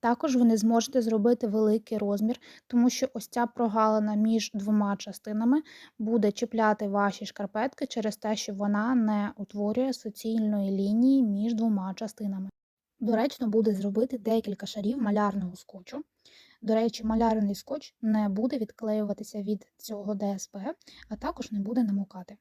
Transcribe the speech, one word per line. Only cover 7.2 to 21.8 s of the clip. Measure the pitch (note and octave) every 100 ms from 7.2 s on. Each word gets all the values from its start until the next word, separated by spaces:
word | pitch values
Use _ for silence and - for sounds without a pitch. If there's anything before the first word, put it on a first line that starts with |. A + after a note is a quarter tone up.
| G3+
шкарпетки | - G3+ G#3+ B3+ - C#4
через | - G#3+ G#3
те, | A3 G#3+
що | -
вона | G3 G3+ G3+ A3 B3+
не | G#3+ G#3 G#3 -
утворює | G3+ G3+ G#3 G#3+ C4
суцільної | B3 A3+ G#3 A3+ A3+ G#3+ G#3 G3
лінії | G3 G3 G#3+ B3+ C4+
між | A#3 G3+ A3
двома | A#3 A3+ G#3 F#3
частинами. | F#3 A3 - G#3 F#3+ F#3+ - _ _ _ _
Доречно | A3+ A3 C4+ - A#3
буде | A3 A3
зробити | G3 G3 G3+ B3+ B3+
декілька | G#3 A3+ G#3+ G3+ G3
шарів | G#3+ G3+ C4
малярного | G#3+ G#3 G#3 G3+ F3+ F#3
скотчу. | - G3 F3+ C4 - _ _ - - _
До | A3 A3
речі, | A3+ -
малярний | A3 A3+ A3+ A3 G3+ G3+
скотч | - D4 - _
не | A3 G#3+ G#3
буде | G3 A3 C4
відклеюватися | G#3+ - A3 G#3+ G#3 G3+ G#3+ G#3+
від | G3+ G#3 - _
цього | - G#3 G3+ G3+
Д | G3+
С | G3 -
П, | G3+ G3 E4 - - -
а | G#3+
також | C#4 - B3+
не | G#3
буде | G3 A#3+